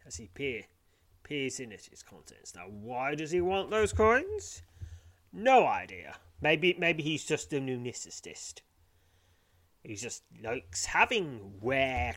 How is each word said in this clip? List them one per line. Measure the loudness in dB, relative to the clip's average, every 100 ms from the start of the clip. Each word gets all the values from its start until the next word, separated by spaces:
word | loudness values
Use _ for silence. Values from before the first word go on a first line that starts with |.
| -18
as | -16
he | -14
peer-, | -8 -6 -6 -10 _ _ _ _ _
peers | -8 -4 -4 -4
in | -12
at | -14 -20
its | -20
contents. | -20 -20 -20 -20 -18
Now, | -16 -14
why | -12 -8 -4 -2
does | -4 -2
he | 0
want | 2 0 0
those | 2 2
coins? | 4 6 6 2 -8 -8 -16 -18 -16 -16 -16 -20 _ _
No | 0 8 8 8
idea. | 2 -4 -12 -14 -16 -20 -2
Maybe, | 2 4 4 4
maybe | 2 2
he's | 0 -2 0
just | -2 0
a | -2
numismatist. | -2 -4 -4 -8 -12 -14 -14 -14 -14 -16 _ _ _ _ _ _ _ _ _ _ _ _
He | -14 -10
just | -10 -10 _ -12
likes | -6 -6 -6 -6 0
having | 2 4 2 -2 -6 -12 -4
rare | 0 2 2 0 -2